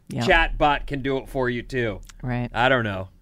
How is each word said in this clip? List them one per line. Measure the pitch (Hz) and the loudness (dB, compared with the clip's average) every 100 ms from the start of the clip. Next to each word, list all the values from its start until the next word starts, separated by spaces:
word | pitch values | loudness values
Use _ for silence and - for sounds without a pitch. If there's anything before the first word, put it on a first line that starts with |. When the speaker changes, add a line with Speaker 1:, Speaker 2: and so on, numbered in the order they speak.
| - | -12
Speaker 1:
Yeah. | 131 117 | -2 4
Speaker 2:
chat | 170 160 - | 4 4 2
bot | 151 143 - | 2 2 -2
can | 143 | -4
do | 139 135 | -2 -4
it | 107 | -4
for | 139 123 | -2 -2
you | 120 | -2
too. | - 131 113 95 - - | -4 -2 -2 -4 -10 -10
Speaker 1:
Right. | 123 123 123 | -6 -4 -2
Speaker 2:
I | 113 127 | 2 4
don't | 131 | 4
know. | 107 95 95 - | 2 -4 -8 -14